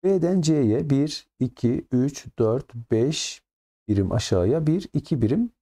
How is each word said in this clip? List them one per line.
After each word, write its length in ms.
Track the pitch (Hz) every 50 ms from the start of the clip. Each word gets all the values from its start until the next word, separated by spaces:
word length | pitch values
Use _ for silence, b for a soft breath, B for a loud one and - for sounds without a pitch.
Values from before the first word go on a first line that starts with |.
| -
B'den 380 | 185 196 190 160 170 185 190
C'ye 480 | 165 151 160 151 135 110 104 123 165 151
bir, 400 | 139 135 143 156 147 - - _ _ _
iki, 480 | 123 127 - - - 117 123 - - _
üç, 360 | - 123 127 143 143 - - 123 - -
dört, 360 | 117 110 110 131 - _ - 120 117 _
beş 520 | - 110 117 139 160 - - - - - _ _ _ _ _ _ _ _ _ -
birim 240 | 107 98 98 90
aşağıya, 560 | - 117 - - - 92 87 95 131 165 160 147
bir, 220 | 156 185 - - _
iki 280 | 147 - - 175 135
birim 300 | 110 107 127 196 240 240 _ _